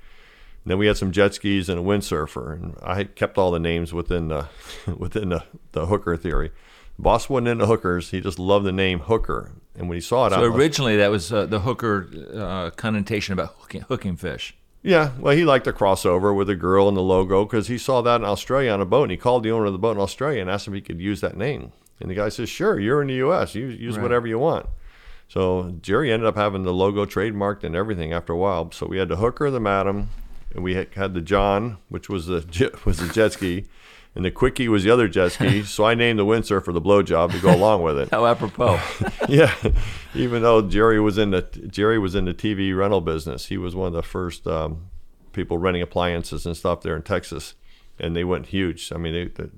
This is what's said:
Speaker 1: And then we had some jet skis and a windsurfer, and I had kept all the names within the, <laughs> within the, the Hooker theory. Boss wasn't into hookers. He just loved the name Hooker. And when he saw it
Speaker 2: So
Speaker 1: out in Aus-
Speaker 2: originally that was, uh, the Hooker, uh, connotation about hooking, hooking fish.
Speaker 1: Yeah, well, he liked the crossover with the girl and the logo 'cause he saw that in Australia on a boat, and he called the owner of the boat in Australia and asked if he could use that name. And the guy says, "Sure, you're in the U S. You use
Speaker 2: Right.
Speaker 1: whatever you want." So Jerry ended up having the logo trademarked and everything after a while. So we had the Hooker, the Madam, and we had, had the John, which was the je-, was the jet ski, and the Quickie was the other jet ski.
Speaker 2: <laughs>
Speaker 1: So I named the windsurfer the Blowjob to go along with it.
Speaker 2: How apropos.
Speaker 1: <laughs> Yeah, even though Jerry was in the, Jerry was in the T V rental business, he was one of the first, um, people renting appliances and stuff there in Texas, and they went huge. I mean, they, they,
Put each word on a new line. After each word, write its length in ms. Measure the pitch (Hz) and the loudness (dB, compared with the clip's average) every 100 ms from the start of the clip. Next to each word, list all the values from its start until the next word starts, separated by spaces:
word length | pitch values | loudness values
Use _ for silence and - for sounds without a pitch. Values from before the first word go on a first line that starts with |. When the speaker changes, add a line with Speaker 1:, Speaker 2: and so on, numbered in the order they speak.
| - - - _ - - - | -20 -20 -20 _ -20 -14 -4
Speaker 1:
And 60 | |
then 60 | 95 | 2
we 100 | 104 | 2
had 100 | 104 | 2
some 140 | 95 | 0
jet 220 | 92 101 | 2 2
skis 360 | - 101 98 92 | 2 -2 0 0
and 100 | 87 | -2
a 20 | |
windsurfer, 720 | 90 101 - 80 76 - 62 | 0 0 0 -4 -4 -8 -10
and 220 | 85 85 - | -10 -12 -12
I 120 | - 92 | -8 -6
had 200 | 98 - | -6 -4
kept 220 | 104 - | -4 0
all 120 | 92 | 0
the 80 | 85 | 2
names 340 | 82 85 82 | 0 -2 -4
within 340 | 85 85 90 80 | -6 -4 -2 -2
the, 200 | 76 71 - - | -6 -8 -14 -18
<laughs> 260 | - - 80 | -12 -10 -6
within 320 | 92 110 98 | -6 -4 -2
the, 140 | 82 - - - | -4 -4 -20 -10
the 160 | - 82 | -4 0
Hooker 300 | 101 - 82 | 0 0 -2
theory. 340 | 90 69 76 - - - - - | 0 -2 -2 -8 -20 -20 -20 -2
Boss 300 | 85 113 - | 2 2 2
wasn't 180 | 131 120 | 0 0
into 180 | 117 104 | 2 2
hookers. 460 | 113 92 87 82 | 2 2 -2 -2
He 80 | 95 | -6
just 160 | 98 90 | -4 -4
loved 280 | 92 101 98 | 2 2 2
the 60 | |
name 280 | 92 95 90 | 0 0 0
Hooker. 540 | 95 113 - 64 50 - _ - | 0 0 0 -4 -8 -18 _ -10
And 140 | 90 | -8
when 60 | 87 | -6
he 60 | |
saw 260 | - 120 113 | -2 2 4
it 40 | |
Speaker 2:
So 40 | 95 | 4
Speaker 1:
out 80 | |
in 80 | 117 | 4
Aus- 60 | 117 | 4
Speaker 2:
originally 380 | 156 151 127 104 | 2 2 2 4
that 120 | 101 | 4
was, 240 | 107 82 | 2 0
uh, 140 | 110 85 | -2 0
the 140 | 104 | 0
Hooker, 460 | 104 113 113 101 87 80 - 104 | -2 -2 0 -2 -2 -14 -12 -10
uh, 340 | 92 92 85 | -6 -6 -6
connotation 640 | - 113 107 98 107 - | -6 -4 -2 -2 -4 -2
about 220 | 92 80 - | -4 -4 -8
hooking, 240 | - 92 - | -16 -14 -6
hooking 280 | 127 98 85 | -6 -4 -6
fish. 380 | 90 64 - - _ _ | -8 -8 -12 -16 _ _
Speaker 1:
Yeah, 280 | - 170 151 127 | 2 4 4 0
well, 160 | 135 147 | 2 4
he 100 | 165 | 6
liked 200 | 131 127 | 4 2
the 80 | |
crossover 640 | - 98 95 95 90 101 98 | 2 2 4 4 4 4 2
with 100 | 98 | 2
the 80 | 95 | 0
girl 320 | 87 98 98 | 2 6 6
and 80 | 98 | 4
the 40 | |
logo 420 | 92 92 95 95 104 | 4 4 4 2 2
'cause 220 | 113 101 | 0 -2
he 100 | 120 | -4
saw 220 | - 127 | 0 2
that 160 | 120 117 | 4 2
in 80 | 104 | 2
Australia 460 | 101 - 131 131 | -2 0 0 2
on 100 | 98 | 0
a 40 | 92 | 2
boat, 180 | 120 | 2
and 80 | 127 | 2
he 60 | 90 | 0
called 240 | 123 123 | 2 2
the 80 | 110 | 2
owner 140 | 113 104 | 0 0
of 80 | |
the 60 | 92 | 0
boat 160 | 113 104 | -2 0
in 60 | |
Australia 400 | 98 - 135 127 | -2 -2 -4 -2
and 80 | 92 | -4
asked 180 | 101 - | -6 -6
if 60 | |
he 80 | 98 | -10
could 180 | - 85 | -8 -6
use 220 | 95 98 | -4 -2
that 160 | 92 - | -4 -4
name. 340 | 120 139 - - _ - | -6 -6 -10 -18 _ -14
And 100 | 90 | -8
the 40 | 92 | -4
guy 140 | 104 | -4
says, 200 | 117 120 | -4 -8
"Sure, 300 | - 190 180 | -4 -2 0
you're 220 | 104 147 | 0 0
in 60 | 143 | -2
the 60 | 127 | -2
U 180 | 131 | 0
S. 220 | 185 - - | 0 -2 -6
You 100 | 131 | -10
use 280 | 117 117 107 | -10 -8 -4
Speaker 2:
Right. 80 | |
Speaker 1:
whatever 240 | 120 120 117 | 0 0 0
you 100 | 110 | -2
want." 300 | 156 110 - - - - - - - | 0 -2 -6 -12 -14 -20 -20 -20 -8
So 480 | 95 92 92 90 87 | -2 0 0 -2 -8
Jerry 300 | - 107 147 | -2 0 2
ended 160 | 113 110 | 2 2
up 80 | 104 | 2
having 280 | 104 98 | 0 0
the 100 | 92 | -2
logo 320 | 90 95 101 101 | 2 2 2 -2
trademarked 580 | - 110 101 101 101 | 0 -2 0 -2 -2
and 120 | 82 85 | -4 -4
everything 360 | 107 92 78 | -2 -2 -2
after 200 | 85 - | -4 -4
a 40 | 85 | -2
while. 340 | 98 90 82 | 0 0 -4
So 140 | - 82 | -6 -6
we 120 | 92 | -2
had 100 | 90 | -2
the 80 | 82 | 0
Hooker, 320 | 117 - 147 | -2 0 -2
the 100 | 127 | 0
Madam, 500 | 107 98 98 101 101 - - - - | 2 2 2 -2 -4 -8 -12 -12 -8
and 100 | - | -6
we 100 | 90 | -2
had, 140 | 92 - 98 | -2 -4 -4
had 180 | 98 | -4
the 80 | 92 | -4
John, 560 | 82 98 101 98 120 98 - | 0 4 4 2 0 -8 -12
which 200 | 90 - | -12 -6
was 160 | 98 82 | -6 -2
the 160 | 87 | -4
je-, 300 | 82 82 131 - | -4 0 0 0
was 140 | 76 78 | -2 -2
the 100 | 85 | -2
jet 200 | 110 107 | 2 2
ski, 320 | - 95 90 98 - - - - - | 2 -4 -4 -8 -18 -20 -20 -16 -4
and 100 | 92 | -4
the 60 | |
Quickie 360 | - 127 127 120 | 2 0 2 2
was 160 | 104 | 4
the 60 | 95 | 6
other 180 | 123 110 | 6 6
jet 240 | 95 90 | 4 2
ski. 300 | - 98 101 | 2 0 0
Speaker 2:
<laughs> 20 | 101 | -2
Speaker 1:
So 200 | - 107 | 0 2
I 80 | |
named 240 | 117 117 110 | 4 2 2
the 60 | 98 | 4
windsurfer 480 | 113 - 98 90 | 2 2 -2 0
the 80 | 85 | -2
Blowjob 500 | 85 101 82 82 87 | 4 4 6 2 2
to 80 | 87 | 2
go 140 | 92 87 | 6 6
along 280 | 104 101 | 6 4
with 140 | 82 71 | 2 0
it. 100 | 67 | 0
Speaker 2:
How 160 | 110 117 | 2 2
apropos. 540 | 120 107 - 120 85 | 2 -2 0 0 2
Speaker 1:
<laughs> 60 | - - 139 - - | -2 -6 -6 -4 2
Yeah, 240 | 139 135 - 110 - - - - | 6 4 4 0 0 0 -6 -10
even 280 | 131 127 120 | -4 -2 2
though 200 | 117 113 | 6 6
Jerry 360 | 98 95 113 110 | 4 4 4 4
was 180 | 107 98 | 2 2
in 120 | 104 | 2
the, 120 | 92 - - - | 2 -2 -10 -10
Jerry 280 | 95 104 113 | 0 2 2
was 180 | 95 98 | 0 -2
in 100 | 90 | -2
the 80 | |
T 200 | 85 107 | -2 -4
V 200 | 98 98 | -2 -2
rental 260 | 92 98 98 | 0 2 0
business, 460 | 85 80 78 64 - | 0 -4 -4 -10 -8
he 120 | 95 | -6
was 160 | 90 90 | -6 -4
one 120 | 92 | -4
of 60 | |
the 100 | 82 | -4
first, 420 | - 90 90 82 82 | -6 -6 -8 -8 -6
um, 400 | 80 78 80 90 - - - - | -4 -4 -6 -12 -16 -18 -20 -14
people 260 | - 82 85 | -8 -4 -2
renting 240 | 92 90 | 0 0
appliances 640 | 87 90 87 85 - 76 85 | -2 -2 -2 -2 -6 -8 -8
and 120 | 82 | -4
stuff 240 | 92 85 | -2 -2
there 160 | - 78 | -4 -6
in 60 | |
Texas, 500 | - 92 - - - - - - - - | -4 -6 -4 -12 -12 -18 -20 -20 -20 -10
and 160 | 85 | -6
they 120 | 85 90 | -4 -2
went 220 | 87 - | -4 -4
huge. 440 | 98 90 80 - | -4 -4 -4 -10
I 40 | 80 | -8
mean, 160 | 85 | -6
they, 120 | 85 87 | -4 -6
they, 220 | - - | -10 -14